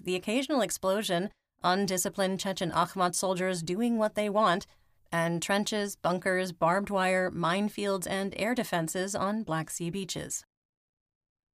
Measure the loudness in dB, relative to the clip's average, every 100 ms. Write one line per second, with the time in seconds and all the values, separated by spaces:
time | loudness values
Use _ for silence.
0 | -2 -2 0 -2 0 0 0 0 0 0
1 | 2 0 0 -8 _ _ 2 2 2 0
2 | 0 0 0 0 -2 -2 0 2 0 2
3 | 0 0 0 0 0 -2 -2 0 0 2
4 | 0 0 0 4 4 2 -2 _ _ _
5 | -4 0 0 0 0 0 0 -2 -4 -2
6 | 0 0 0 0 0 0 2 2 0 0
7 | 2 2 0 0 0 2 0 0 -2 0
8 | -2 -4 -4 -2 0 0 0 -2 -2 -2
9 | -2 -2 -2 -2 -2 -4 -4 -6 -4 -4
10 | -6 -6 -6 -8 -10 _ _ _ _ _
11 | _ _ _ _ _